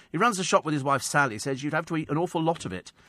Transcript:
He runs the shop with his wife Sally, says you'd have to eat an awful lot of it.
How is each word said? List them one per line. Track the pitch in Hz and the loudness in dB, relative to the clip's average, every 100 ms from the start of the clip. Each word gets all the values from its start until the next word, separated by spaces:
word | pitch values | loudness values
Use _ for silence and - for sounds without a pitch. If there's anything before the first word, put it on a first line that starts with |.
| - | -8
He | 160 | 0
runs | 226 190 | 2 2
the | |
shop | 185 196 | 2 2
with | - | 4
his | 151 | 0
wife | 135 135 | 2 0
Sally, | - 151 139 107 | 2 2 2 0
says | 143 135 | -4 -4
you'd | 143 | -2
have | 156 165 | -4 -2
to | 160 | -4
eat | - | -2
an | 147 | -2
awful | 175 180 | 0 0
lot | 160 165 - | 0 0 -4
of | |
it. | 90 - - | -8 -10 -20